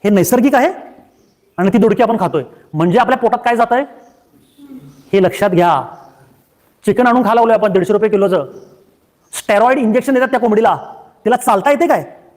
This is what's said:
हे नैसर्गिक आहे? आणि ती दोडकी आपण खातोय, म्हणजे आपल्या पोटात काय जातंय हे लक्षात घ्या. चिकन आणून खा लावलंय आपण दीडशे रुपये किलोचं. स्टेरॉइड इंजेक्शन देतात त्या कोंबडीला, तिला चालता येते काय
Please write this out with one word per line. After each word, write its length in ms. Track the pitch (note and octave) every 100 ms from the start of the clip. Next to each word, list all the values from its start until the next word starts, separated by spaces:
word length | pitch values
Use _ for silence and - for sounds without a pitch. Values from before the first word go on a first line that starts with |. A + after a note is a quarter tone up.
हे 60 | G3+
नैसर्गिक 460 | G3+ E3+ B3 C4 C4
आहे? 180 | D4 F#4+ - - _ _ _ _ _ -
आणि 120 | F#3+
ती 40 | G#3
दोडकी 260 | A3 G#3+
आपण 140 | A3+ A3+
खातोय, 240 | F3+ D#3+ B2+ - _
म्हणजे 260 | D3+ E3+ F#3+
आपल्या 180 | A#3 B3+
पोटात 220 | A#3+ A#3+ A#3+
काय 100 | A#3
जातंय 280 | A3+ A#3+ C#4 - - _ _ _ _ _ - - - - -
हे 100 | G3
लक्षात 260 | F3+ - G3+
घ्या. 340 | F3+ F3 D3 B2+ - - _ _ _ _ _ _ _ -
चिकन 220 | G3+ B3
आणून 160 | A#3+ G#3+
खा 80 |
लावलंय 220 | A3+ A3+ A3
आपण 160 | G#3+
दीडशे 220 | F#3 F3
रुपये 160 | G#3 A3
किलोचं. 360 | G#3 G3 F3+ C3 - - - _ _ _ _ _
स्टेरॉइड 440 | - - G#3 A#3 C4+
इंजेक्शन 360 | A3+ A3+ -
देतात 140 | C4 B3+
त्या 120 | -
कोंबडीला, 380 | A3+ G#3+ A3+ D#3+ - - - _ G#3+
तिला 100 | A#3+
चालता 360 | - A#3 C#4
येते 160 | C#4+ E4+
काय 260 | A#3 C#3 - -